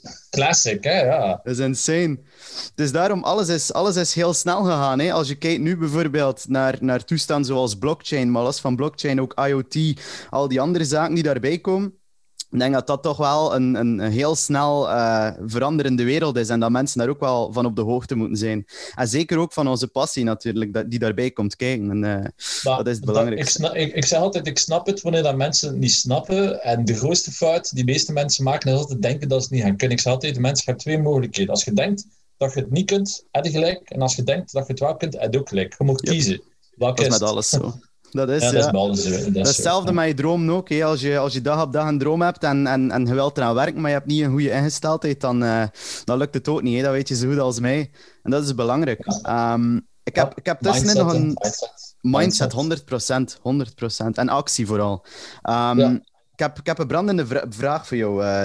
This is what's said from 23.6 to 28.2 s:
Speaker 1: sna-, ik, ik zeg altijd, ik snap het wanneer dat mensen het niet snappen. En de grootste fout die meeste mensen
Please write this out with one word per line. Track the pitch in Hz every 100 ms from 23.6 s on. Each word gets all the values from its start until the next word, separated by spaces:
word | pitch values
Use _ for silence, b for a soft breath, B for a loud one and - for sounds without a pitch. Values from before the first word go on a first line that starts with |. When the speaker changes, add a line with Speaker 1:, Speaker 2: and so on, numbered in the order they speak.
| 160
Speaker 1:
sna-, | 165
ik, | 151
ik | 156
zeg | 135 160
altijd, | 190 180 151
ik | 135
snap | - 165 185
het | 196
wanneer | 170 165
dat | 151 131
mensen | 147 151 147
het | 131
niet | 127
snappen. | - 127 147 - 190 196 -
En | 120 117
de | 110
grootste | 110 139 180 -
fout | - 165 170 -
die | 131
meeste | 127 147 -
mensen | 147